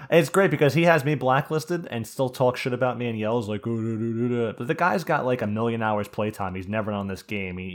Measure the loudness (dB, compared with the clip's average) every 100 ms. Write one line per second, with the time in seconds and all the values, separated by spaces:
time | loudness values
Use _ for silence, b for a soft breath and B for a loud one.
0 | B 4 4 4 4 4 4 4 4 4
1 | 2 0 2 2 2 -4 -2 -4 -4 -6
2 | -6 -2 -2 2 2 2 -2 0 0 0
3 | -4 -2 0 0 -2 -4 -2 -2 -2 -2
4 | -2 0 0 0 0 -2 -4 0 2 0
5 | 0 0 0 0 0 0 0 0 0 0
6 | -2 -2 -2 -2 -6 -6 -4 -4 -2 -4
7 | -4 -6 -6 -6 -6 -6 -8